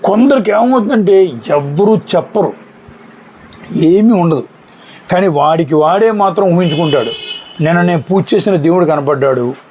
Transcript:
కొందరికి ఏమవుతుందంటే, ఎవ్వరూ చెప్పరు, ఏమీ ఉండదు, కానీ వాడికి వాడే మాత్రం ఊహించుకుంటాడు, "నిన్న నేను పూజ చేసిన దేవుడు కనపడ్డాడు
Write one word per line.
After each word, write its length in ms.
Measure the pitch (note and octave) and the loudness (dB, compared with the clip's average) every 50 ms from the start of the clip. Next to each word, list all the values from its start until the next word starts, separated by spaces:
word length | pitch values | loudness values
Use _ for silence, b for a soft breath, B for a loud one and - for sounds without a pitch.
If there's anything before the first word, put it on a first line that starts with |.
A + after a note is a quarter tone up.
| - | 0
కొందరికి 480 | - G3 G#3+ B3 C#4 C#4+ C4+ G3 G#3+ | 0 2 2 4 4 2 2 0 0
ఏమవుతుందంటే, 800 | G3+ G#3+ A#3 B3+ C4 B3+ G#3+ G#3+ C#4+ A3 G3+ F3+ G3 F#3+ F#3+ F3 C3 A#2 A2 - | 0 0 2 2 0 0 0 0 0 0 2 4 4 4 4 2 -2 -10 -6 -2
ఎవ్వరూ 460 | D3+ D3 C#3+ C#3+ C#3+ D#3 G3+ G#3+ A3 | -2 -2 -2 -4 -2 0 2 2 2
చెప్పరు, 580 | G3+ - - - F3 - - - A3+ F#3 C3 G2 - - - - - - - - - - - - - - - - - - - - - - - - | 0 -2 -2 -4 -4 -4 -2 -4 -4 -4 -4 -6 -10 -20 -20 -20 -20 -20 -20 -20 -20 -20 -20 -20 -20 -20 -20 -20 -20 -20 -20 -20 -20 -18 -8 -4
ఏమీ 360 | E3 D#3+ D#3 F3+ G3+ G#3+ A3+ | 0 2 2 2 4 4 2
ఉండదు, 320 | A#3 F#3+ F3 E3 D#3+ C3+ - - - _ _ - B B B B B B B - | 2 2 2 0 0 -2 -4 -10 -18 _ _ -20 B B B B B B B -4
కానీ 160 | F#3 F3+ G3 G3 | -2 0 0 0
వాడికి 480 | D#3 D3 C#3+ D3+ D#3+ E3 E3+ C3 D#3 | 0 0 0 0 0 0 0 0 0
వాడే 360 | D3+ D3+ D#3 F3 G3 A3 A3+ | 2 2 2 2 2 2 0
మాత్రం 460 | A3 G#3 G3 F#3+ F3 G#3 G3 F#3 E3+ F3 | 0 0 -2 -2 0 0 0 0 2 0
ఊహించుకుంటాడు, 520 | F#3 E3+ D#3 D3+ E3+ D#3 C#3+ C#3 A2+ A#2 A2+ - - - - - - - - - D#3+ | 0 0 -2 -2 -2 0 0 0 -2 -2 -8 -10 -14 -14 -14 -14 -16 -20 -8 -4 -2
"నిన్న 180 | D#3 E3+ F3 | 0 0 0
నేను 200 | F3 F3 F3 D#3+ | 0 0 -2 -2
పూజ 220 | B2+ - F#3 G3 - - - | -2 -2 -2 -2 -2 0 -2
చేసిన 200 | G#3 - G#3+ G3 | -2 0 0 -2
దేవుడు 300 | E3+ C#3+ E3 E3+ F#3 F3+ | 0 0 0 2 2 0
కనపడ్డాడు 680 | D#3 D#3 D3 C#3+ D3 D3 C3+ C3+ C#3 C3 B2+ A#2+ B2 C3+ - - _ | 0 0 -2 -2 -2 -2 0 0 0 0 -2 -2 -6 -6 -10 -18 _